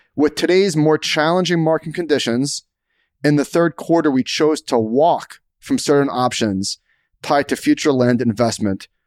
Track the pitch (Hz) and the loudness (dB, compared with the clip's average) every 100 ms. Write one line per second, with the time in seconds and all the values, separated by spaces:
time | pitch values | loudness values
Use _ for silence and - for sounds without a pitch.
0 | _ - 147 - 165 185 196 151 151 156 | _ 0 0 0 2 2 2 2 2 2
1 | - 160 151 180 170 170 160 160 165 151 | 0 0 2 2 0 0 0 -2 -4 -8
2 | 160 139 120 120 143 - _ _ _ _ | -2 0 0 -2 -2 -6 _ _ _ _
3 | _ _ 135 147 131 170 170 - - 165 | _ _ 0 0 0 0 0 -2 0 2
4 | 156 131 120 - 156 147 - 123 110 123 | 2 0 -2 0 0 0 -2 -2 0 0
5 | 170 139 - - _ _ - 131 - 143 | 2 0 -6 -20 _ _ -6 -4 0 2
6 | 139 123 123 - 110 95 98 - _ _ | 2 -2 -2 -2 -2 -2 -4 -8 _ _
7 | _ _ - 143 135 131 151 147 151 131 | _ _ -2 0 0 -2 0 0 2 2
8 | 123 123 117 104 117 - 107 95 - _ | 2 2 0 0 -2 -2 -4 -4 -10 _